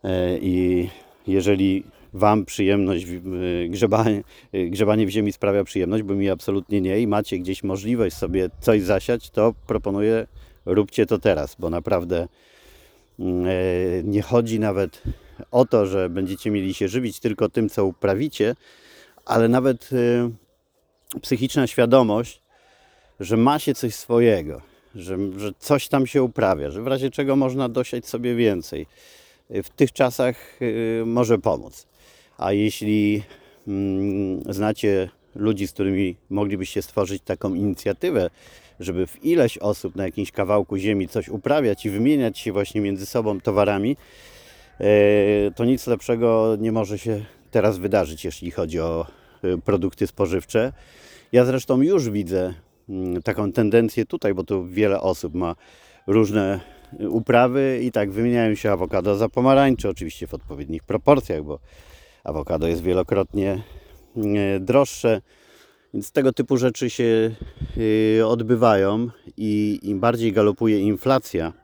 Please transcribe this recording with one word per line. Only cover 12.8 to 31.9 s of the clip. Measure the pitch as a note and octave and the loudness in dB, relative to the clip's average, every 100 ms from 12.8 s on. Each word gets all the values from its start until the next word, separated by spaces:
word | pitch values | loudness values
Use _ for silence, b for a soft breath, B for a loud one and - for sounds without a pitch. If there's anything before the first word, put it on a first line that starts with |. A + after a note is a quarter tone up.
| b b b - | b b b -8
mm, | F#2 F2+ F2+ | -4 -2 0
e, | F#2 F#2 F2+ F#2 F2+ | 0 0 0 -2 -2
nie | F2 G#2 | -2 -2
chodzi | G2 A#2+ A#2 A2+ | 2 0 2 -2
nawet | G#2+ G2 F#2+ - B B B B - | -2 0 -4 -4 B B B B -2
o | B2 C3 | 2 4
to, | A#2 G2 | 4 2
że | G2 F#2 | 0 -2
będziecie | F2 F#2+ F#2+ A2 | -4 -6 -4 -4
mieli | G#2 F#2+ | -2 -4
się | F#2 G2 | -2 -2
żywić | A2+ B2 - | -2 -6 -4
tylko | A#2+ G#2 G#2+ | -6 -2 -2
tym, | - G#2+ | 0 -2
co | - G2 | 0 -2
uprawicie, | F2 G2+ G2 G#2 - G#2 C3 b b b b b b - | 0 -2 0 -4 0 -2 -2 b b b b b b -2
ale | A2+ A2+ | 2 4
nawet, | B2+ C3+ A#2+ - | 4 2 0 -2
e, | B2+ A#2+ A#2+ A#2+ A2+ _ _ _ _ _ _ _ - | 0 2 2 0 -6 _ _ _ _ _ _ _ -14
psychiczna | - A#2 C3 D3+ B2 | -4 -2 0 0 0
świadomość, | - A#2+ C3 A#2 G#2 A#2+ - _ b b b b b b _ | 2 6 6 6 0 -4 -12 _ b b b b b b _
że | G2 A2 | -2 4
ma | A#2+ D3+ | 4 4
się | - | 0
coś | C3+ A#2+ - | -2 -4 -6
swojego, | - A#2 A#2+ G2 D2+ B1 - b b G#2+ | 0 4 4 4 -2 -12 -16 b b -18
że, | F2 F#2+ G2 F#2+ | -8 -6 -6 -6
że | G#2 F#2+ | -10 -10
coś | - C#3+ - | 0 0 2
tam | C#3 C3 | -2 0
się | C#3+ | 0
uprawia, | B2+ B2+ G#2 E2+ C#2+ | 0 2 2 2 -2
że | E2 | -6
w | A#2+ | -4
razie | C3 C3 | -4 -4
czego | - C#3 C3+ | -4 0 2
można | C3 C3 B2+ | 0 -2 -4
dosiać | A#2 B2 B2 - | -2 -4 -6 -8
sobie | - A#2+ A#2+ | -6 -4 2
więcej, | A2+ F#2+ - D2+ D#2 b b b b b _ | 2 2 -4 -10 -12 b b b b b _
e, | G#2 | -8
w | - | -8
tych | - C3 | 0 0
czasach, | - C3 - B2+ B2+ - - A#2+ A2+ A2+ A2+ | 2 0 2 -2 -2 -16 -8 -6 -2 -2 -2
e, | A2+ | -2
może | A#2 A#2 A2+ | 0 2 2
pomóc. | G#2+ D2 - - _ | 2 -2 -6 -20 _